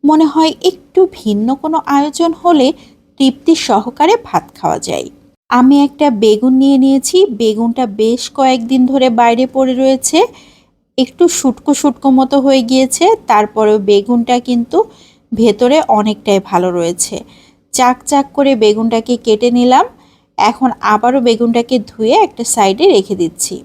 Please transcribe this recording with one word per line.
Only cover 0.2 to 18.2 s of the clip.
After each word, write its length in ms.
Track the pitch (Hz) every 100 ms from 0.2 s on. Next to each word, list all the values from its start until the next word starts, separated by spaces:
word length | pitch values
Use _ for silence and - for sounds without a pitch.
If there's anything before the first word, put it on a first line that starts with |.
| 311
হয় 200 | 311 320 - 370
একটু 300 | - _ - 381 -
ভিন্ন 300 | 220 208 226 277
কোনো 160 | 320 320 - 277
আয়োজন 340 | 294 285 339 330
হলে 240 | 349 311 262 320 - _ _ _
তৃপ্তি 320 | 269 262 - 320 -
সহকারে 480 | 208 240 - 311 466 -
ভাত 180 | 175 - -
খাওয়া 200 | 156 160 -
যায়। 200 | - - - _ _ _
আমি 240 | 240 254 285 285
একটা 200 | - 302 214
বেগুন 320 | 220 214 254 262
নিয়ে 160 | 269 277
নিয়েছি, 340 | 269 269 - 359 339 208
বেগুনটা 440 | 226 214 233 240 247 202
বেশ 220 | 220 247 - -
কয়েকদিন 420 | 262 254 233 262 254
ধরে 180 | 269 254 233
বাইরে 240 | 233 233 254
পড়ে 200 | 269 262 254
রয়েছে, 360 | 262 262 - 311 480 - - _ _ _ _ -
একটু 260 | 262 - 349 -
শুটকো 340 | 269 - - -
শুটকো 280 | 294 - 277
মতো 260 | 262 262 277
হয়ে 220 | 269 269 233
গিয়েছে, 340 | 262 262 - 349 453 -
তারপরেও 480 | 214 208 220 214 214 196
বেগুনটা 480 | 202 208 240 233 247 247
কিন্তু 300 | 240 233 330 440 - _ _ _
ভেতরে 440 | 226 226 208 247 302 - 214
অনেকটাই 420 | 214 208 - 196 196
ভালো 180 | 180 180 175
রয়েছে। 380 | 170 175 - - - - _ _ _
চাক 220 | - 247 254 -
চাক 160 | 285